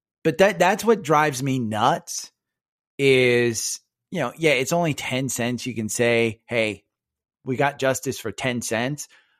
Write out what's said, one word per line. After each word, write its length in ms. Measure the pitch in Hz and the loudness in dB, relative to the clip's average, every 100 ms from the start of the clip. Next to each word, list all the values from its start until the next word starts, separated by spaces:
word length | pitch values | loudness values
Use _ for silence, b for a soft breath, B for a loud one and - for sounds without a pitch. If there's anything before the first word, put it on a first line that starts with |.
| _ _ | _ _
But 140 | 165 160 | -2 4
that, 200 | 196 175 | 2 4
that's 260 | 175 214 | 2 2
what 180 | 214 226 | 2 0
drives 400 | 139 151 151 127 | 2 2 2 0
me 160 | 139 131 | -2 -2
nuts 760 | 110 107 127 170 - - - _ _ _ _ _ _ - | -2 0 2 0 -4 -12 -12 _ _ _ _ _ _ 0
is, 840 | 139 127 123 120 120 113 - - _ _ _ | 4 6 4 4 2 -2 -6 -10 _ _ _
you 100 | 185 | -6
know, 120 | 123 - | -6 0
yeah, 140 | 160 | 2
it's 200 | 127 135 | 2 2
only 220 | 170 165 | 0 0
ten 340 | - - 127 135 | -2 -4 -4 -4
cents. 380 | - 120 120 127 | -2 -4 -4 -6
You 80 | |
can 160 | 110 107 | -6 -6
say, 500 | - 120 117 117 107 - | 0 2 2 2 -2 -4
"Hey, 380 | 117 110 98 _ _ _ _ _ _ | -2 -2 -4 _ _ _ _ _ _
we 120 | 135 127 | -6 0
got 220 | 143 139 | 0 0
justice 400 | 135 123 139 - | -2 0 -4 -6
for 140 | 110 | -8
ten 300 | - 131 123 | -6 -4 -4
cents," 440 | - 113 127 147 - b b b | -4 -4 -2 -6 -12 b b b